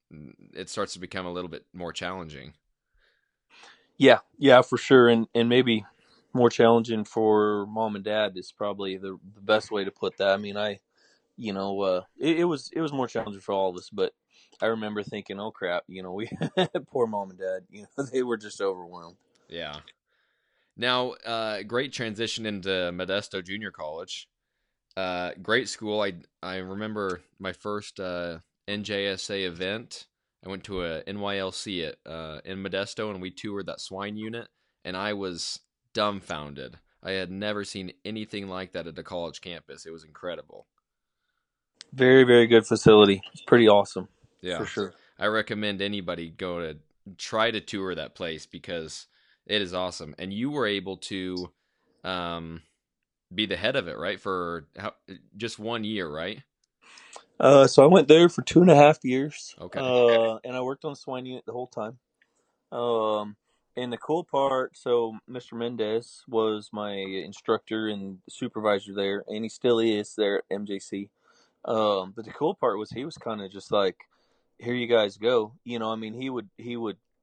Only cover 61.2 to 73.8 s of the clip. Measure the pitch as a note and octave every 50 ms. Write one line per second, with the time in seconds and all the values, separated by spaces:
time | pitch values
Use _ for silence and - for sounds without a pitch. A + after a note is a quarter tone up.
61.2 | B2+ B2+ B2+ B2 - - A#2 B2 B2+ - - B2 G#2+ A2 B2+ _ _ _ _ _
62.2 | _ _ _ _ _ _ _ _ _ - - A#2+ A#2+ A#2+ A#2 A2+ A2 A2 G#2+ G#2+
63.2 | G#2 G#2 G#2 _ _ _ _ _ _ _ - B2 B2+ B2 A#2 - - - D#3 F3+
64.2 | E3 - - C#3 C#3 C3+ C3+ C3 B2+ - _ - - C3 A#2+ A#2+ A#2 A2+ A2 G#2+
65.2 | _ - B2+ B2 - - A#2 A#2 A#2 A#2+ B2 A2+ A2 G#2+ A2 A#2 A#2 - - -
66.2 | - - A2+ A2 A2 A2 G#2+ G#2+ G#2 - G#2+ G#2 G#2 G#2 G2+ G2 F#2+ F#2+ F#2+ F#2+
67.2 | D#2 G2+ G2 - - - A2+ A2 _ - A2 A2 A2 G#2+ G#2 G2+ G2 G2 F#2+ F#2
68.2 | _ - - - B2+ A#2 - A2 G#2+ G#2+ G2+ G2 F#2+ G2 G2 G2+ G2 G2 G2+ G2+
69.2 | - - G#2+ G#2+ A2+ A2 - - - B2 A#2+ A2+ A2+ A2+ G#2+ G#2 G#2 - - A2
70.2 | G#2+ G2 G2+ - - - F#2+ G2+ G#2 G#2 G2 F#2+ - - G2+ G2 G2+ - _ _
71.2 | _ _ _ _ _ _ _ _ - - A2+ A2 G#2+ G#2 G2+ F#2+ F#2 F#2+ G2+ A2+
72.2 | G#2+ G#2 - - D3 E3+ F#3+ - C#3 A#2 G2+ G#2+ G#2+ - - A#2+ C3+ E3 - -
73.2 | - A#2 A2 G#2 G2 F#2 F#2+ F#2+ - - G#2+ G2+